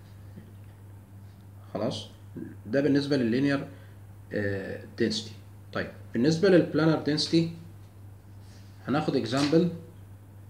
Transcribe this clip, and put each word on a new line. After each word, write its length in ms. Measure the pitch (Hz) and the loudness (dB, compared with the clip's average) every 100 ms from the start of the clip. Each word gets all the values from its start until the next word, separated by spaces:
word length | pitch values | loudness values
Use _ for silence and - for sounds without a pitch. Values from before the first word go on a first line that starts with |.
| - - - - - - - - - - - - - - - - - | -18 -18 -18 -18 -18 -18 -18 -18 -18 -20 -20 -20 -18 -20 -20 -20 -10
خلاص، 340 | 98 110 107 - - - - - - 104 | -2 -2 -2 -8 -16 -14 -12 -12 -12 -2
ده 160 | 135 | 2
بالنسبة 360 | 143 143 139 143 | 4 4 4 2
لللينير، 500 | 117 123 143 139 - - - - - - - | 4 4 2 2 -2 -14 -18 -18 -18 -18 -6
آه، 500 | 104 101 98 95 - - - | -2 -2 -2 -6 -10 -8 0
دنسيتي. 320 | 110 - - - - - - | 2 0 -6 -14 -18 -18 -8
طيب، 180 | 104 87 - - | -6 -6 -8 -6
بالنسبة 360 | 113 139 165 196 | 2 4 6 8
للبلانر 520 | 175 - 147 160 151 | 8 6 4 4 4
دنسيتي 500 | 143 151 - 165 165 - - - - - - - - - - - - - - | 2 0 4 2 2 -4 -16 -18 -20 -20 -20 -20 -20 -20 -20 -20 -20 -12 -2
هناخد 280 | 143 156 143 | 0 2 0
اكزامبل، 540 | 110 135 143 165 180 - - - - - - - | 0 0 4 4 4 -2 -14 -18 -18 -20 -20 -20